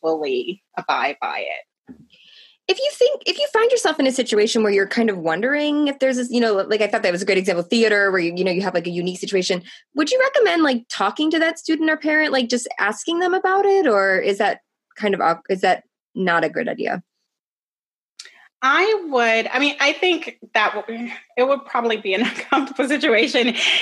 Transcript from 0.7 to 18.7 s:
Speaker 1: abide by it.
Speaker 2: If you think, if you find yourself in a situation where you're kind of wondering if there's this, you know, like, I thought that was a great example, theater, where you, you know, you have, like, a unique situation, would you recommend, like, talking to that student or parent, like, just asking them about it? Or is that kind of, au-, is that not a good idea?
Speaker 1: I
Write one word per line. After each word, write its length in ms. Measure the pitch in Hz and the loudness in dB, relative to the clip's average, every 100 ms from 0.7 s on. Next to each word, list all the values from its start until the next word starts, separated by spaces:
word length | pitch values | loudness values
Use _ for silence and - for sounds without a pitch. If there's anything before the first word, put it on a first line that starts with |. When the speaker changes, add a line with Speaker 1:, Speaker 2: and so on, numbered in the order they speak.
| - | -10
Speaker 1:
abide 400 | - 139 135 - | -4 -2 -2 -4
by 180 | 101 71 | -6 -6
it. 560 | 95 - - _ - - _ _ - - - _ - | -8 -10 -14 _ -20 -20 _ _ -20 -20 -20 _ -4
Speaker 2:
If 100 | 381 | -2
you 100 | 554 - | -4 2
think, 280 | 508 571 - | 2 2 -4
if 120 | 359 | -4
you 80 | 571 | -2
find 180 | 440 466 | 2 2
yourself 260 | 494 370 311 | 2 2 0
in 100 | 269 | 0
a 40 | |
situation 500 | 254 240 208 214 233 | 0 0 2 2 2
where 120 | 214 | 2
you're 140 | 196 196 | 2 0
kind 220 | - 226 | 0 0
of 100 | 190 | 0
wondering 680 | 165 160 240 294 294 294 294 | -2 -2 0 0 0 0 0
if 120 | 285 | 0
there's 180 | 262 254 | 0 0
this, 120 | 247 | -2
you 120 | 240 | 0
know, 140 | 233 202 | 2 0
like, 260 | 190 214 | 0 0
I 60 | 208 | 0
thought 160 | 226 | 0
that 100 | 208 | 0
was 80 | 180 | 0
a 40 | 196 | 0
great 120 | 196 | 0
example, 260 | 185 175 | 2 -2
theater, 480 | 175 233 220 208 196 | 0 2 4 4 2
where 80 | 190 | 2
you, 140 | 170 175 | 0 -2
you 80 | |
know, 80 | 185 | -2
you 100 | 180 | 0
have, 120 | 196 | -2
like, 140 | 180 170 | -2 -4
a 40 | |
unique 280 | 175 175 180 | -4 -4 -6
situation, 440 | 190 190 180 180 - - _ 269 | -2 -2 0 -4 -6 -20 _ -4
would 160 | 311 | 0
you 80 | 508 | 2
recommend, 440 | 523 539 427 339 | 2 4 2 4
like, 200 | 311 247 - | 2 0 -4
talking 420 | - 202 269 311 | -4 -2 0 0
to 80 | 320 | 0
that 200 | 330 330 | 0 -2
student 300 | - 320 320 | -4 0 0
or 60 | 311 | 0
parent, 380 | 311 302 302 | 0 0 2
like, 160 | 262 233 | 0 0
just 180 | 247 - - | -2 -4 -4
asking 420 | - - - 339 | -4 -2 -4 -2
them 140 | 359 | 0
about 320 | 370 370 381 392 | 0 0 2 4
it? 220 | 392 311 | 2 4
Or 320 | 202 196 185 | 2 2 2
is 200 | 202 202 | 0 0
that 200 | 202 - _ _ _ - | -2 -2 _ _ _ -6
kind 160 | 214 | -2
of, 80 | 190 | 0
au-, 200 | 156 165 - | 0 -2 -4
is 120 | 190 | 0
that 220 | 190 180 - _ _ - | 2 0 -4 _ _ -4
not 280 | 185 170 | 0 0
a 60 | 160 | 0
good 180 | 160 - | -2 -6
idea? 340 | - - 180 - _ _ _ _ _ _ _ _ _ _ - - - _ _ | -4 -4 -6 -8 _ _ _ _ _ _ _ _ _ _ -20 -20 -20 _ _
Speaker 1:
I 420 | 262 | 0